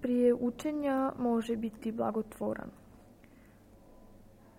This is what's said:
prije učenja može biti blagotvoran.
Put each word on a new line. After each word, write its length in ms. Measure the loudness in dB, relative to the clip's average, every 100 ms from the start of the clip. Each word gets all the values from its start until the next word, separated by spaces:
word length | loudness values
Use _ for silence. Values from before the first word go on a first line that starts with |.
prije 340 | 0 6 6
učenja 760 | 6 2 -2 -2 -2 0 0 0 0
može 380 | 0 0 0 -4
biti 360 | -4 -6 -6
blagotvoran. 800 | -2 -2 -2 -4 -6 -6 -4 -8 -14 -20 -20 -20 -20 -20 -20 -20 -20 -20 -20 -20 -20 -20 -20 -20 -20 -20